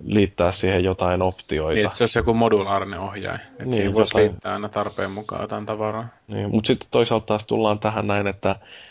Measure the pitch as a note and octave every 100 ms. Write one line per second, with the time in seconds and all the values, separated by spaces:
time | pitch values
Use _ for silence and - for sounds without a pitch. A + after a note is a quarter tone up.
0 | - G#2 G2 - F2 F2+ F#2 F#2+ F#2 F#2
1 | F2+ F2+ F#2 - - D2+ D#2 D#2+ G2+ -
2 | A#2 A#2 A#2 A2+ A2+ G#2+ G2 G2 G2 F#2+
3 | G2 - F#2+ - - - B2+ A#2+ G2 G#2
4 | G#2 A2+ G#2+ F2+ G2+ G2 G#2 G#2 G2+ -
5 | G2 G2 G#2+ - G#2 G#2+ G#2 G#2+ G#2+ A2
6 | A#2 - - G#2 G#2 A2 G#2+ B2+ - B2+
7 | A#2 A2+ - G#2+ G#2+ A2+ A2 G#2+ G#2+ G#2+
8 | G#2 G2+ G2+ G2 F#2+ G2 - - -